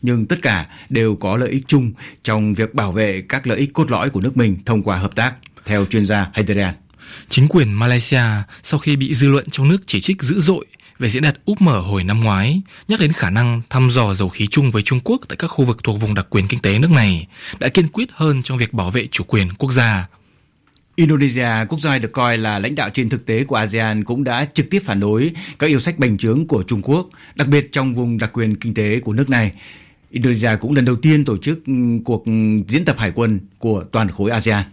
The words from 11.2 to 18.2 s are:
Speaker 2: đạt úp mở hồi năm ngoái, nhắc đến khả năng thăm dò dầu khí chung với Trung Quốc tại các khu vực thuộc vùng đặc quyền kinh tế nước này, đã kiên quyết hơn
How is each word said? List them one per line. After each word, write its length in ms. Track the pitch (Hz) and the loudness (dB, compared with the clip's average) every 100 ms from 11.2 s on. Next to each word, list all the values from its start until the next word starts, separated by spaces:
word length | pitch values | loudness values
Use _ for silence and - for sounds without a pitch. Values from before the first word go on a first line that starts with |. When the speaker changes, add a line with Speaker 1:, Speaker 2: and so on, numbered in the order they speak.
Speaker 2:
đạt 120 | 151 - - | 0 0 -4
úp 160 | 208 | 2
mở 180 | 180 110 | 4 4
hồi 240 | 87 101 | 0 -2
năm 200 | 90 110 | 0 2
ngoái, 380 | 113 98 107 175 190 - - | 2 2 2 0 -4 -16 -4
nhắc 120 | 220 | 0
đến 140 | 151 | 0
khả 160 | 170 87 | 0 0
năng 320 | 101 120 117 117 | 2 2 0 -2
thăm 200 | 131 127 | 2 4
dò 220 | 123 110 | 4 2
dầu 160 | 95 95 | 0 -2
khí 180 | - 104 | -2 0
chung 240 | - 139 | 2 2
với 100 | 110 | 0
Trung 180 | - 127 | 0 -2
Quốc 180 | - 247 - | 0 -2 -4
tại 80 | - | -8
các 120 | 165 | -6
khu 180 | - 127 | 0 0
vực 180 | 113 | 0
thuộc 180 | - 104 | -2 -2
vùng 120 | 107 | -2
đặc 140 | 107 104 | -2 0
quyền 180 | 104 95 | 0 0
kinh 120 | 120 | 0
tế 200 | 101 101 | 0 2
nước 120 | 156 | 4
này, 360 | 151 107 85 - - - - | 6 4 2 -4 -18 -18 -6
đã 100 | 127 | 0
kiên 180 | 190 165 | 2 0
quyết 220 | - 240 | -2 -8
hơn 300 | - | -2